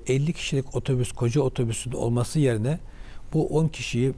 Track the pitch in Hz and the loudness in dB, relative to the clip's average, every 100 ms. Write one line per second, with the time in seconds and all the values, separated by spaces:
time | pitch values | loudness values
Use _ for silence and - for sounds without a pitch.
0 | - 131 151 - - 139 131 131 127 127 | 2 0 2 -2 -2 -2 -2 -2 0 0
1 | 120 - 120 147 131 - 117 113 123 - | 0 0 2 4 2 2 -2 -2 -4 -2
2 | 117 120 120 160 139 110 120 165 - - | 0 2 2 2 4 4 0 -2 -6 -14
3 | - - - 156 - 151 160 - - 120 | -12 -12 -4 0 2 2 2 0 -4 0
4 | 131 | 0